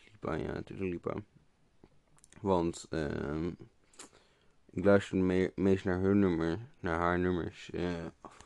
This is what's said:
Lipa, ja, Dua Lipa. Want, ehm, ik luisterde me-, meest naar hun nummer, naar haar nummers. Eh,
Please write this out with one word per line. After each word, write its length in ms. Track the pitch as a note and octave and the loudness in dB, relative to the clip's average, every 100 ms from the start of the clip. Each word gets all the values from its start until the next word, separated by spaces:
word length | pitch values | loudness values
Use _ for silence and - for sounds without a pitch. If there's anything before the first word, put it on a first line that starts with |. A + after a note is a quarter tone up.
| - | -20
Lipa, 220 | - - | -10 -6
ja, 280 | D#3 - - - | -4 -4 -6 -8
Dua 180 | - | -6
Lipa. 300 | F#2+ F2 - - G#2+ _ _ _ _ _ - _ _ - - - | -4 -4 -4 -6 -10 _ _ _ _ _ -20 _ _ -20 -20 -4
Want, 440 | G2 F2+ E2+ - - | 2 4 2 -2 -6
ehm, 600 | D#2+ D2 D#2 C#2 D#2 E2+ - A#2+ _ _ - - - _ _ _ _ - | -4 -2 -4 -4 -4 -4 -8 -16 _ _ -20 -20 -20 _ _ _ _ -10
ik 140 | - F#2+ | 0 4
luisterde 380 | G2+ - G2 | 4 4 0
me-, 280 | F#2 F#2 F#2 - | 2 2 0 2
meest 300 | F#2+ F#2+ G2 | 2 2 0
naar 140 | F2+ | 0
hun 200 | F#2+ G2+ | 2 4
nummer, 400 | F#2+ D#2+ E2 F#2 B2 - | 4 2 0 -2 -8 -8
naar 180 | F2+ E2 | -4 0
haar 220 | F2 F2+ | 2 2
nummers. 500 | F2+ F2+ F2 - - | 2 0 -4 -10 -10
Eh, 360 | - F2 E2+ - - - - | -4 -4 -4 -10 -14 -20 -20